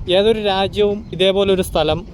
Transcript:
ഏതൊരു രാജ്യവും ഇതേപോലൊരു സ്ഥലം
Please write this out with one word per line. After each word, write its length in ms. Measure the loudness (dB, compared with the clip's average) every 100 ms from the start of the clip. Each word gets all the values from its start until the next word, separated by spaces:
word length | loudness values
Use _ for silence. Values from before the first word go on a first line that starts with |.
| 0
ഏതൊരു 300 | 2 2 0
രാജ്യവും 640 | 0 -2 -2 0 0 -2 -6
ഇതേപോലൊരു 480 | 0 2 2 2 0
സ്ഥലം 440 | 0 0 0 -2 -6